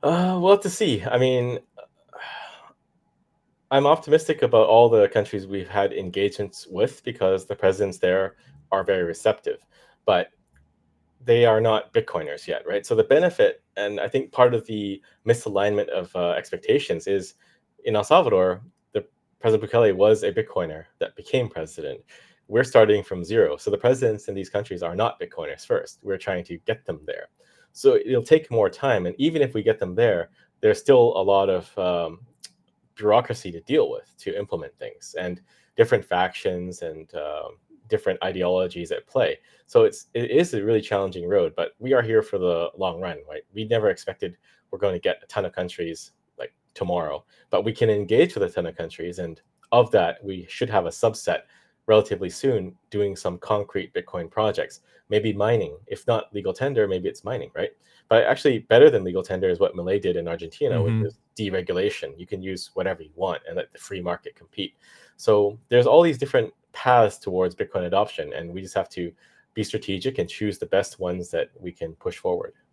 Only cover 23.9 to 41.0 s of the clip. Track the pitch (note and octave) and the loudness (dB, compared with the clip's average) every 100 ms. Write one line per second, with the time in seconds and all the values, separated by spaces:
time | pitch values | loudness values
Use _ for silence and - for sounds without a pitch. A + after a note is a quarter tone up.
23.9 | C3 B2 G#2+ - G2 F#2+ G#2 G#2 F2+ E2+ | 2 0 -2 -6 -10 -6 -6 -6 -6 -6
24.9 | F2 A2+ - F2 - D#2 C2+ - A2+ - | -2 -2 -2 -12 -10 -12 -12 -4 -4 -4
25.9 | - G#2 F#2+ - F#2 F2 F2 - A2+ - | -16 -8 -8 -4 -6 -6 -12 -6 -8 -6
26.9 | D#2 D2+ - - _ _ _ _ - - | -12 -10 -12 -14 _ _ _ _ 2 4
27.9 | A#2 G#2+ B2+ A#2+ D#3+ D#3 A#2 G2 - C#3 | 4 2 -2 4 2 2 0 0 0 0
28.9 | A2 F2+ - D3 D#3+ C3+ A#2 G#2+ A2 F#2 | 0 -2 -2 -2 0 -2 0 -2 0 -2
29.9 | F2+ A#2 F#2 E2 _ _ _ G#2+ G#2 - | 2 2 2 -4 _ _ _ 2 2 4
30.9 | C3 A#2+ F#2+ F#2+ G2 G2 F#2 E2+ - F2+ | 6 6 2 2 4 4 0 -4 -4 -2
31.9 | F2 E2 E2+ - _ - _ _ _ _ | -2 -4 -10 -20 _ -20 _ _ _ _
32.9 | _ G#2 G#2+ B2 A2+ F#2+ E2 - D3 E2+ | _ 2 2 2 -8 -10 -14 -2 0 0
33.9 | - - _ - E2+ G#2 F2+ D#2 _ A1+ | -4 -14 _ -10 -8 -8 -8 -10 _ -18
34.9 | - - - F2+ F2 _ _ _ - - | -16 -16 -10 -10 -10 _ _ _ 0 2
35.9 | A2 - F2+ F#2 - G2 F2+ F2+ F2 E2+ | 2 0 -2 -2 -4 -8 -6 -10 -10 -12
36.9 | D#2+ D#2+ E2 D2+ D2+ - - _ _ - | -12 -14 -12 -10 -10 -12 -18 _ _ -6
37.9 | G#2+ - F#2 F#2 F#2 F2+ F#2 F#2 F2 E2+ | -4 -2 -4 -4 -4 -2 0 -2 -6 -8
38.9 | F2+ - C3 F#2+ - _ _ _ A#2+ A2 | -8 -6 -2 -2 -4 _ _ _ 4 4
39.9 | - - A#2+ A#2 C3+ F3 A2 G2+ A2+ G#2 | 2 -10 -8 0 2 2 -2 0 0 0
40.9 | G2+ | -2